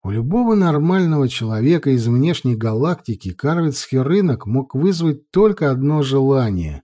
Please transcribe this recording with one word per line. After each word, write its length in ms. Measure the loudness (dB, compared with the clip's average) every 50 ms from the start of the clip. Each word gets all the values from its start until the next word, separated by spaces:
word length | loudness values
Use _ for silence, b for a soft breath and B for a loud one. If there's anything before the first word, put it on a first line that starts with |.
У 80 | _ -6
любого 440 | -4 -4 -2 -2 0 0 2 2 2
нормального 720 | 2 2 2 2 2 2 2 2 2 2 0 0 0 0 -2
человека 600 | -2 -4 -6 -4 -2 0 2 2 2 2 2 0
из 180 | 0 2 2 0
внешней 480 | 2 2 2 0 -2 -2 -2 -2 -2
галактики 760 | -2 -2 -2 -2 0 0 -2 -2 -4 _ -10 -10 -8 -8 -12
карвитский 680 | -10 -4 -4 -2 0 0 0 -2 -2 -4 -8 -4 -2 -2
рынок 480 | 0 2 0 2 2 0 -2 -2 -4
мог 280 | -2 -2 -2 -2 -2 -4
вызвать 560 | 0 0 0 0 2 0 -2 -2 -4 _ _
только 400 | 2 2 4 4 2 0 0 0
одно 320 | 0 0 0 0 2 0
желание 800 | 0 2 2 2 2 4 2 2 2 0 0 -2 -4 -6 -8 -10